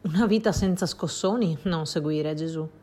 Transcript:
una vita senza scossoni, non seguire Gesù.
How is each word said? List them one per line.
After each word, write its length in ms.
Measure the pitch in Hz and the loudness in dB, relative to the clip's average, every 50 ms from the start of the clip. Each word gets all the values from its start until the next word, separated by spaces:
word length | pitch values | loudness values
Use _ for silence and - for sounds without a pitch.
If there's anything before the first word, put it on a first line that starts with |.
una 260 | _ 190 156 180 240 | _ 0 2 2 4
vita 260 | 214 208 220 220 226 175 | 4 4 4 4 2 2
senza 340 | - 208 190 185 180 - | 2 2 2 2 0 0
scossoni, 720 | 165 - - - 156 - - - 185 202 247 233 175 160 139 - | -4 -4 -4 -6 -6 -6 -2 0 0 2 2 0 0 0 -2 -2
non 200 | 196 175 165 156 | -2 -2 -2 -2
seguire 480 | 151 - 165 147 151 156 151 151 151 156 | -2 -4 -2 -2 0 0 0 0 -2 -2
Gesù. 340 | 151 160 165 160 160 156 156 - - | -4 -4 -4 -4 -6 -6 -8 -10 -16